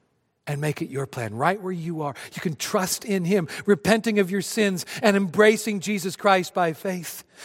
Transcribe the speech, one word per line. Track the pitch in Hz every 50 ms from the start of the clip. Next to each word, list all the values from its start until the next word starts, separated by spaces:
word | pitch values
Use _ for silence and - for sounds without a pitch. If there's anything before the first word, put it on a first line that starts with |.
| _ _ _ _ _ _ _ _ _
and | - 147 139 151
make | 151 143 -
it | 165 -
your | 135 135 135
plan | 127 - 131 117 107 104
right | 117 143 170 190 220
where | 180 185
you | 190 170 156 170 170 156
are. | 151 143 127 - - - -
You | -
can | - 185 147
trust | - - - - 202 180 180 - - -
in | 226 196 190 175
him, | 165 202 202 165 - - - -
repenting | 202 202 - - 185 220 226 - 226 214 208
of | 196 170
your | 196 196
sins | - - - 226 208 202 190 165 - - - - 254
and | 214 196
embracing | 196 196 175 147 196 214 220 226 214 - 226 208 196
Jesus | 143 190 214 196 160 190 -
Christ | - - 202 190 190 175 - -
by | 190 175 165 151
faith, | - - 196 185 180 160 - - - - _ _ - -